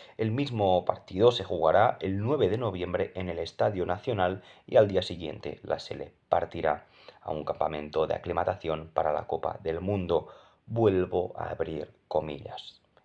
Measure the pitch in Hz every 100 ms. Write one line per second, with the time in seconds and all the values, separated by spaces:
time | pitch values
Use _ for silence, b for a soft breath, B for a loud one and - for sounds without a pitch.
0 | B - 110 123 135 113 98 90 - -
1 | - 92 117 113 92 87 80 90 117 -
2 | 92 98 110 147 95 113 113 90 87 90
3 | 87 92 90 82 82 - 113 95 90 90
4 | - 104 90 95 B B - 123 104 92
5 | - 85 78 - 76 - - 76 - 71
6 | 73 _ _ 85 85 85 78 73 B B
7 | B B 82 78 76 78 78 76 76 80
8 | 78 80 87 85 87 95 82 78 82 82
9 | 80 78 80 80 78 - 80 82 92 101
10 | 87 82 B B B B - 117 110 92
11 | 92 90 - - 82 80 80 76 - _
12 | _ 78 78 71 - - - - _ _